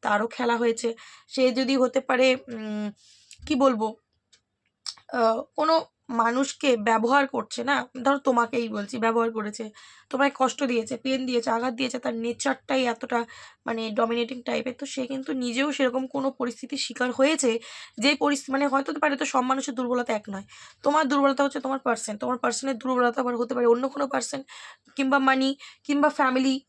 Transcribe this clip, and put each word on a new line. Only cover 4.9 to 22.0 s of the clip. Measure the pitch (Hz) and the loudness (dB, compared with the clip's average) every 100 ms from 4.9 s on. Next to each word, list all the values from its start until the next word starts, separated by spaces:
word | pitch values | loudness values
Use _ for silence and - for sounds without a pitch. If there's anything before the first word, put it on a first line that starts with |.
| - _ 254 | -16 _ 0
আহ, | 226 226 - - | 2 2 -4 -2
কোনো | 302 320 320 _ _ 233 | 2 2 0 _ _ 0
মানুষকে | 226 240 277 - 294 240 214 | 2 2 -2 0 2 2 4
ব্যবহার | 220 233 269 277 240 | 2 4 2 2 -2
করছে | 214 - 240 | -6 -6 -2
না, | 277 247 262 247 | -2 -2 -4 0
ধরো | 277 277 | 0 2
তোমাকেই | 240 233 247 233 214 | 2 2 0 -4 -6
বলছি, | 202 247 226 | -6 -2 0
ব্যবহার | 226 226 226 | 2 0 -2
করেছে, | 208 214 220 - - - _ | -8 -8 -12 -14 -20 -20 _
তোমায় | 262 277 277 | 0 0 2
কষ্ট | 262 262 277 | 0 0 0
দিয়েছে, | 240 220 254 | 0 -2 -6
পেন | 262 262 262 | -2 -2 0
দিয়েছে, | 240 233 233 | -2 0 -2
আঘাত | 254 233 | -2 -2
দিয়েছে, | 254 247 254 | -4 -4 -6
তার | 233 | -4
নেচারটাই | 233 240 277 262 - 269 254 | -4 -4 -2 -4 -2 0 0
এতটা | 233 247 240 233 - - _ - | -2 -2 -2 -4 -10 -20 _ -6
মানে | 226 220 214 | -6 -4 -2
ডমিনেটিং | 226 233 233 247 240 | 0 0 -2 -6 -4
টাইপের, | 233 233 247 | -4 -4 -8
তো | 277 | -10
সে | - 247 | -6 -6
কিন্তু | 269 269 269 | -6 -4 -4
নিজেও | 247 233 285 277 | -2 -2 -2 2
সেরকম | 262 247 262 277 | 0 0 -4 -2
কোনো | 269 269 | -4 -2
পরিস্থিতির | 247 240 247 277 - | -6 -6 -10 -6 -6
শিকার | 233 247 240 | -2 -4 2
হয়েছে, | 269 311 262 226 - - - - | 2 4 2 0 -4 -18 -18 -2
যে | 247 294 | 0 2
পরিস্থিতি | 294 285 - 269 | 2 0 -2 0
মানে | 285 | 2
হতে | 269 269 294 | 0 -2 0
পারে, | 302 285 | 0 0
তো | 302 | 0
সব | 269 254 | 0 0
মানুষের | 269 262 240 | -2 -2 -4
দুর্বলতা | 247 247 240 214 | -2 -2 0 -4
এক | 208 | -4
নয়, | 196 196 - - _ - | -12 -12 -20 -20 _ 0
তোমার | 302 269 | 2 2
দুর্বলতা | 285 277 269 285 | 4 4 4 0
হচ্ছে | 277 262 | 0 -4
তোমার | 269 254 | -4 -2
পার্সন, | 226 | -2